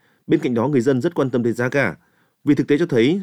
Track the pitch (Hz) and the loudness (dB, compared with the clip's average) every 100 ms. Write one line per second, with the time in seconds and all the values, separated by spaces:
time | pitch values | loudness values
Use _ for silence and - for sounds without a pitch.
0 | _ _ - 165 147 113 127 139 120 131 | _ _ -2 -2 0 -2 0 0 0 0
1 | 165 170 135 123 117 110 123 143 110 - | 0 -2 -2 0 -2 -2 -2 0 -2 -4
2 | _ _ _ _ - 143 139 147 170 123 | _ _ _ _ 0 0 2 0 0 2
3 | 123 196 | 2 0